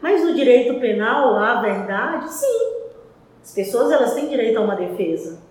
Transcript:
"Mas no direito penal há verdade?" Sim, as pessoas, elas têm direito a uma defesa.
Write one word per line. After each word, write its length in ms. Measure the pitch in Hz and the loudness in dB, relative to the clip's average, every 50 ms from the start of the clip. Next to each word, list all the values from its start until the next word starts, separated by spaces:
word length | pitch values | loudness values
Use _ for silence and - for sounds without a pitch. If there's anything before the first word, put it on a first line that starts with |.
"Mas 220 | - 320 403 349 320 | 0 2 2 2 2
no 100 | 339 269 | 2 2
direito 460 | - 277 247 247 254 240 240 262 247 | 2 4 6 6 6 6 4 -2 -2
penal 560 | 254 226 208 202 208 226 254 294 277 247 208 | -2 -2 0 0 0 0 0 2 2 2 2
há 260 | 202 208 220 214 208 | 2 2 0 0 0
verdade?" 680 | 220 208 196 190 190 196 196 202 247 302 330 294 - - | 0 -2 -2 -4 -4 -6 -4 -4 -4 -4 -4 -6 -8 -8
Sim, 420 | - - - 269 - 453 - - - - - - - - - - - - - _ - - _ | -8 -4 -2 -2 0 0 -2 -2 -4 -8 -10 -12 -16 -20 -20 -20 -20 -20 -20 _ -20 -20 _
as 80 | - | -10
pessoas, 400 | - - 190 190 - 233 269 285 | -6 -6 -4 -2 0 0 2 4
elas 220 | 311 277 254 - - | 4 2 2 2 0
têm 140 | - 294 302 | -2 -4 -4
direito 300 | 277 254 226 220 220 214 | -2 -2 0 2 2 2
a 40 | |
uma 140 | 208 202 196 | 2 0 0
defesa. 640 | 180 180 175 - - 196 165 165 - - 160 - - - - | -2 -4 -6 -4 -4 -2 -2 -2 -4 -6 -8 -12 -14 -18 -20